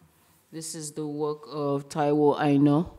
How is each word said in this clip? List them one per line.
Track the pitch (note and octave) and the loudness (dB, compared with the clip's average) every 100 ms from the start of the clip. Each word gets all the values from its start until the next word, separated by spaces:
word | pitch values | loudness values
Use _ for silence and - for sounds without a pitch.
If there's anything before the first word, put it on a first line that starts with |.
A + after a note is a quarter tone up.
| _ _ _ _ _ | _ _ _ _ _
this | D#3 D#3+ E3+ | -16 -12 -12
is | D3+ | -12
the | D3 D3+ | -10 -10
work | D3 D3+ D3+ - | -6 -6 -6 -10
of | D3 D3 C#3 C#3+ | -6 -2 -2 -4
Taiwo | E3 D3 D3+ D3 - | -2 0 4 4 4
Aina. | D3 C#3+ C#3+ D3 F3+ | 4 4 4 2 0